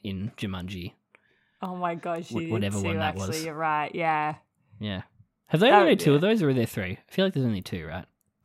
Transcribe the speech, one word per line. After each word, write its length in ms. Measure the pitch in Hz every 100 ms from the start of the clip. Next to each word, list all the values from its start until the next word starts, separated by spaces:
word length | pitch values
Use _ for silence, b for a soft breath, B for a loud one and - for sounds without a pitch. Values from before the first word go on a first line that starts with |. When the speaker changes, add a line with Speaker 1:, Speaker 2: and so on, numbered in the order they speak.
Speaker 1:
in 300 | 104 95 107 -
Jumanji. 580 | 104 92 90 95 87 - _ _ _ _ _ -
Speaker 2:
Oh 140 | 185 180
my 180 | 175
God, 320 | 170 - 165 143
she 80 |
Speaker 1:
Wh-, 40 | 117
Speaker 2:
did 100 | 165
Speaker 1:
whatever 280 | - - 101
Speaker 2:
too, 60 | 92
Speaker 1:
one 100 | 82
that 140 | 80
Speaker 2:
actually. 140 | 95 95
Speaker 1:
was. 160 | -
Speaker 2:
You're 100 | 160
right, 400 | 151 160 151 151
yeah. 400 | - 165 156 151 156 _ _ _ -
Speaker 1:
Yeah. 220 | 107 95 - _ _ _ -
Have 140 | 156
they 100 | 233
Speaker 2:
That 40 | 302
Speaker 1:
only 80 | 320
made 20 |
Speaker 2:
would 80 | 208
Speaker 1:
two 100 | 160
Speaker 2:
be 40 | 147
Speaker 1:
of 40 |
those, 200 | 190 226
or 60 | 151
are 60 |
there 120 | 131 110
three? 320 | - 92 98 -
I 40 |
feel 120 | -
like 100 | 190
there's 120 | 143 123
only 160 | 101
two, 240 | - 90 78
right? 180 | 90 - _ _ _